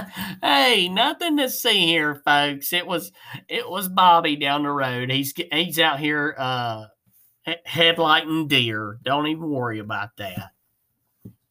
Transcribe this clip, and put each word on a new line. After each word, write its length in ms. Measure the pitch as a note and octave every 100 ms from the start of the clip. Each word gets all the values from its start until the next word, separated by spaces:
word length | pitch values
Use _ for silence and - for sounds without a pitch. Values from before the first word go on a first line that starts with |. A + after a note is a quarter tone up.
| F#3+ - F#3+ -
hey, 440 | - C#4 C4 A3 F3+
nothing 500 | F#3 C4+ D#4+ F4 D4
to 120 | B3+
see 380 | - A#3+ G#3 E3
here, 280 | E3 D3+ D3
folks. 560 | - C#3+ C#3+ C#3 -
It 140 | F3+ F3+
was, 260 | E3+ - _ - - -
it 200 | G3 -
was 220 | F#3 F#3
Bobby 460 | F#3 F#3 E3+ E3 D3
down 260 | C#3+ C#3+
the 80 | D3
road. 400 | C#3+ C3 B2 B2+
He's, 240 | C3+ C3+ - -
he's 280 | D3 F3 D#3
out 200 | D#3+ C#3
here, 360 | D3+ D3+ D3 D3+
uh, 480 | B2+ B2+ A#2+ A2 A2 _ _ _ _ _
he-, 120 | - E3+ -
headlighting 800 | D3+ E3 E3 D#3+ D#3+ D#3 D#3+ D3+
deer. 520 | C#3 A#2 G#2+ G#2+ A2
Don't 240 | B2+ C#3+ D3+
even 240 | D#3+ E3
worry 300 | C#3 A#2+ A2
about 360 | G#2 G#2 G#2 -
that.'" 340 | G2 F#2 F2+ _ _ _ _ _ _ _ - _ _